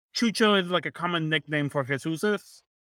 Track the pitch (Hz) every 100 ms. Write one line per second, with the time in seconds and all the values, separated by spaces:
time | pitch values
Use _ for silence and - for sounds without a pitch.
0 | _ - 233 - 214 202 180 180 156 -
1 | 170 175 156 156 147 151 143 143 131 139
2 | 165 160 208 202 - - _ _ _ _